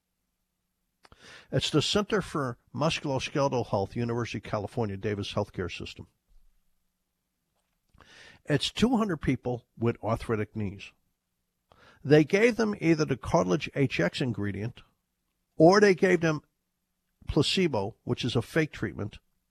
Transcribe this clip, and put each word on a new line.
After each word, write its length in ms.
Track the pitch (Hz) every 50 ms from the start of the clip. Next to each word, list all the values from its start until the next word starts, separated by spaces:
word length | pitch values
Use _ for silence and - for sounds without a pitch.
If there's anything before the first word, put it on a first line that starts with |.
| _ _ _ _ _ _ _ _ _ _ _ _ _ _ _ _ _ _ _ _ _ _ - _ - - - - - _
It's 180 | - 139 - -
the 120 | - 151
Center 400 | - - - 208 208 - 226 196
for 360 | - - - 156 135 123 117 - _ _ -
Musculoskeletal 920 | 120 143 160 156 - - 147 135 123 - - - 151 139 139 131 123 - -
Health, 260 | 110 104 - - -
University 440 | 123 120 117 117 120 113 - - 113
of 40 | -
California, 540 | - - 107 98 - - 123 113 101 98
Davis 360 | 98 101 107 104 98 98 - -
Healthcare 380 | 107 104 - - - 90 87
System. 360 | - - - - - - - - _ _ _ _ - - - _ _ _ _ _ _ _ _ _ _ _ _ _ _ _ _ _ _ _ _ _ _ _ _ _ _ _ _ _ _ _ - - - - - - - - _
It's 260 | - 151 135 - -
two 260 | - - 208 247 269
hundred 200 | 208 220 202 165
people 460 | 143 - 143 131 - - 123 123 117 - _ _
with 180 | - 117 117 - - -
arthritic 500 | 104 113 - - - 113 104 104 - -
knees. 380 | 110 104 95 101 95 - - - _ _ _ _ _ _ _ _ _ _ _ _ _ _ _ _ _ - - - _ -
They 220 | 127 147 156 156
gave 320 | - 190 196 226 247 214
them 180 | 220 226 107 202 -
either 240 | 143 165 165 151 156
the 100 | 139 131
cartilage 540 | - - - - 170 185 180 180 151 - - -
H 280 | 139 139 123 - -
X 180 | 170 175 - -
ingredient, 640 | 147 123 110 - 101 101 95 95 107 120 - - - _ _ _ _ _ _ _ _ _ _ _ _ _ _
or 240 | - 160 170 190 208
they 160 | 208 202 185
gave 240 | - 196 185 180 170
them 220 | 165 160 156 147 - _ _ _ _ _ _ _ _ _ _ _ _ _ _ _ -
placebo, 720 | - - 160 135 - - 196 180 160 127 104 98 107 - _ _
which 220 | 120 120 - -
is 100 | 120 -
a 60 | 120
fake 320 | - - - 165 160 - -
treatment, 460 | - 120 95 - - 101 101 - - _ _ _ _ _ _